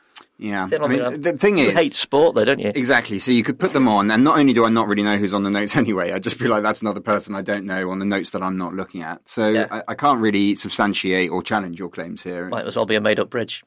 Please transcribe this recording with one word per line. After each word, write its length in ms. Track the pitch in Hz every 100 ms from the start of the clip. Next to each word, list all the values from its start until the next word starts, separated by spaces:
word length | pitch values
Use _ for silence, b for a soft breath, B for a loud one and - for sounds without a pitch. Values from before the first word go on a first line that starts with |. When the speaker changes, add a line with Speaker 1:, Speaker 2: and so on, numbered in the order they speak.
| B B B -
Speaker 1:
Yeah. 300 | 107 101 92
Speaker 2:
Thin 140 | 147
Speaker 1:
I 20 |
Speaker 2:
on 60 | 147
the 60 | 131
Speaker 1:
mean, 80 | 123
Speaker 2:
line. 140 | 151
Speaker 1:
the 100 | 160
thing 240 | 165 202 196
Speaker 2:
You 120 | 131
Speaker 1:
is 40 |
Speaker 2:
hate 200 | - 156
sport, 400 | - - 139 165
though, 100 | 120
don't 140 | 107 135
you? 100 | 104
Speaker 1:
Exactly. 440 | 120 123 123 117 101
So 120 | 123
you 120 | 120
could 160 | 117 127
put 140 | -
them 160 | 143 127
on, 220 | 104 101
and 120 | 110
not 160 | 139 156
only 140 | 143
do 140 | 117 113
I 20 |
not 180 | 113 104
really 160 | 101
know 140 | 104 101
who's 160 | 101
on 120 | 101
the 60 | 98
notes 260 | 101 104 151
<laughs> 60 |
anyway, 300 | 127 92 90
I'd 100 | 95
just 160 | 117 -
be 80 | 120
like, 160 | 107
"That's 200 | 107 104
another 180 | 107 95
person 340 | - 104 -
I 60 | 98
don't 240 | 95 101
know 240 | 98 92 92
on 100 | 95
the 40 |
notes 260 | 101 98 87
that 120 | 98
I'm 160 | 92 95
not 160 | 87
looking 280 | 92 92 95
at." 240 | 80 85 -
So 220 | - 107
Speaker 2:
Yeah. 180 | 110 107
Speaker 1:
I, 120 | 110 -
I 60 |
can't 260 | 113 143 127
really 340 | 110 101 101
substantiate 760 | 95 101 - 104 98 95 92 90
or 120 | 90
challenge 360 | 87 110 92 85
your 100 | 87
claims 340 | - 85 87
here. 260 | 92 90 90
Speaker 2:
Might 180 | 113 -
as 100 | 117
well 80 |
be 120 | 107 110
a 40 |
made-up 300 | 107 107 101
bridge. 340 | 120 107 -